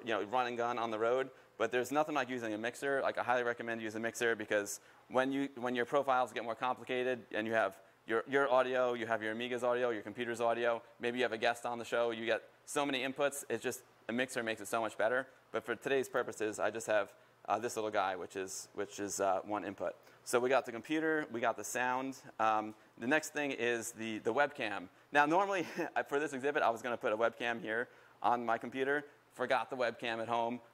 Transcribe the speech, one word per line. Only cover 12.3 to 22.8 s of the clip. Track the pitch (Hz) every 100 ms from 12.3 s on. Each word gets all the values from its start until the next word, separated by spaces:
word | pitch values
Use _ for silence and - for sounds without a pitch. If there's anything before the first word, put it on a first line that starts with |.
| 110 - - -
so | 147 143
many | 131
inputs, | 135 131 143 - -
it's | 113
just, | 127 - - - -
a |
mixer | 120 131 123
makes | 113 104
it | 101
so | 117
much | 110 -
better. | 107 127 131 - _
But | 110 123
for | 110
today's | 135 135 123
purposes, | 127 113 - 110 101
I | 95
just | 110 110
have, | 107 101 - - _ -
uh, | 101
this | 120 113
little | 107
guy, | 104 95 92
which | 87 98
is, | 92 - -
which | 104 101 -
is, | 101 92
uh, | 98 95 -
one | 104
input. | 92 95 90 - - - -
So | 123
we | 127
got | 131 123
the |
computer, | 113 110 156 160 156 151
we | 117
got | 117 107
the |
sound. | 104 120 127 127 135 131 131 -
Um, | 110 107 107 -